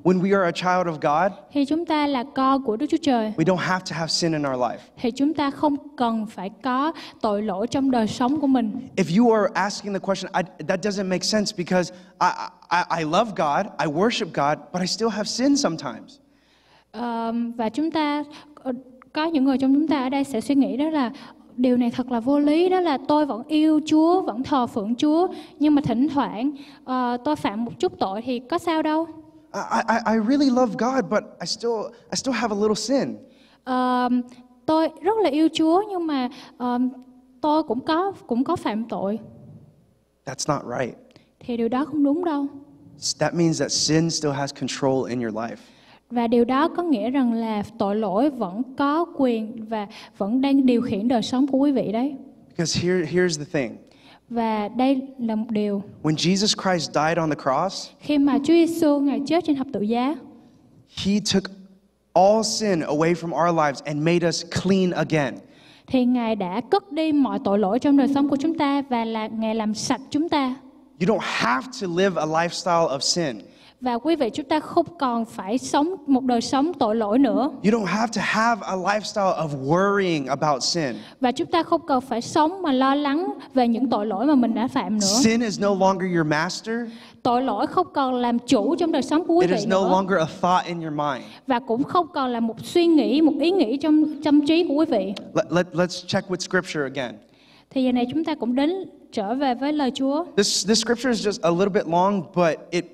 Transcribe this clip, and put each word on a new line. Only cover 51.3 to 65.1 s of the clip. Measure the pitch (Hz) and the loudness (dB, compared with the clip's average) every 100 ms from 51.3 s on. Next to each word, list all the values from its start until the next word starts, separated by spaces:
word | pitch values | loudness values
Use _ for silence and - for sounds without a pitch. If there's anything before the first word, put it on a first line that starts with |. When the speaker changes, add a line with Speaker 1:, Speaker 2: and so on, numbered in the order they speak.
| 254 277 | 0 0
Speaker 2:
của | 269 | 2
quý | 285 | 2
vị | 262 180 | 2 -2
đấy. | 214 269 277 - - - | -2 -4 -6 -16 -20 -18
Speaker 1:
Because | - 160 - | -4 -2 0
here, | 175 185 151 | 0 0 0
here's | 175 180 156 147 | 0 0 -2 -4
the | 156 | -4
thing. | 117 107 - _ - - _ | -4 -8 -20 _ -20 -20 _
Speaker 2:
Và | 233 226 214 208 | -4 -2 -2 -4
đây | 240 262 269 269 - | 0 0 0 -4 -8
là | 233 214 | -4 -4
một | 226 | -2
điều. | 214 208 202 190 - | -2 -2 -4 -8 -6
Speaker 1:
When | 156 156 | -2 0
Jesus | 165 196 208 - | 2 2 2 0
Christ | 196 180 135 | 0 -2 0
died | 151 151 170 | 0 0 0
on | 160 | -2
the | 147 | -2
cross, | 143 135 180 - - _ | 0 0 0 -6 -16 _
Speaker 2:
Khi | - 294 | -2 2
mà | 285 254 | 4 2
Chúa | 277 | 4
Giêsu, | 339 330 330 320 285 | 4 4 2 2 4
Ngài | 277 254 285 | 2 -2 0
chết | 320 349 | -2 0
trên | 277 | -2
thập | 262 | -2
tự | 196 | -4
giá, | 208 233 254 330 - - - _ _ _ _ - | -2 0 0 -4 -10 -20 -20 _ _ _ _ -6
Speaker 1:
He | 190 208 208 | 0 0 2
took | 196 190 - - - _ _ _ | 0 0 -16 -20 -20 _ _ _
all | 165 190 220 | 4 6 4
sin | 220 - 214 175 | 0 -2 0 0
away | 143 147 165 | 0 0 2
from | 170 170 139 170 | 0 -2 0 0
our | 165 | 2
lives | 151 127 | 0 -2
and | 147 147 156 | -6 -2 2
made | 175 170 | 2 2
us | 160 - - | -2 -6 -4
clean | 185 196 185 | 0 2 2
again. | - 156 | 0 0